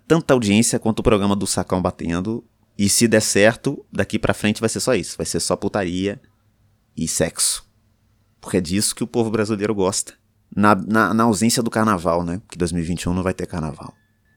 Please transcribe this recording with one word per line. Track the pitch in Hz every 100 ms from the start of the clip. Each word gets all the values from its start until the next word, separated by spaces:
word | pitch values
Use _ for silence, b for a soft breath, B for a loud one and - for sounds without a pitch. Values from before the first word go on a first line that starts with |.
| -
tanta | 165 -
audiência | 131 107 101 117 123
quanto | 110 110
o |
programa | 110 107 101
do | 101 95
Sacão | - 90 92
Batendo. | 90 - 80 85 92 117 - _ _ -
E | 101
se | - 113
der | 110
certo, | 107 101 104 117 - 147 -
daqui | 107 98 107
pra | -
frente | - 104 107
vai | 110
ser | 101
só | 110 117
isso. | - -
Vai |
ser | 85 85
só | -
putaria | 87 98 107 92 90 95 104 - _ _ _ _ _ _ -
e | 80
sexo. | - - - - - - _ _ _ _ _ _ _
Porque | - 95
é |
disso | 82 95 107 -
que |
o | 117
povo | 123 113
brasileiro | 107 104 110 104
gosta. | 101 92 101 - - _ _ _
Na, | - 104
na, | 101 92 110 101
na | 110
ausência | 117 98 113 120
do | 117
carnaval, | 113 110 95 87 85
né? | 85 90 -
Que | -
dois | 87
mil | 87
e |
vinte | 82 85
e | -
um |
não | 90
vai | 95
ter | 92 87
carnaval. | 90 78 - - - _ _ _